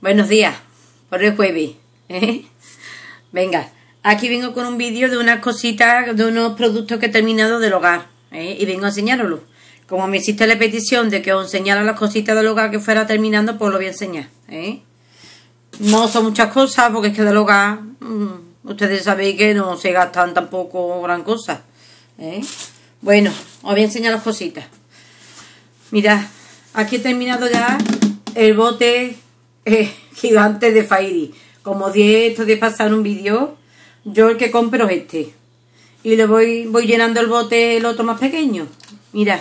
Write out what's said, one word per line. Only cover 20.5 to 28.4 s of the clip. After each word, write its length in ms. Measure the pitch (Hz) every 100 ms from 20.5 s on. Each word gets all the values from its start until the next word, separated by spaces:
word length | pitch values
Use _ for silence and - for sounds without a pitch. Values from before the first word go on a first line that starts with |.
| 185 180 185 175 180
gran 220 | 175 175
cosa, 380 | 160 220 - 147 - _ - _ _ -
¿eh? 240 | 160 196 277 - - - _ _
Bueno, 300 | 196 208 202 - - -
os 80 | 202
voy 100 | 202
a 40 |
enseñar 280 | 214 233 226
las 100 | 220
cositas. 440 | 220 214 175 151 - _ _ _ - - - - - - _ _ _
Mirad, 300 | 214 208 208 - - - - _
aquí 220 | 220 214 247
he 20 |
terminado 500 | 254 247 247 240 240
ya 300 | 233 240 - 214 - - - -
el 200 | 233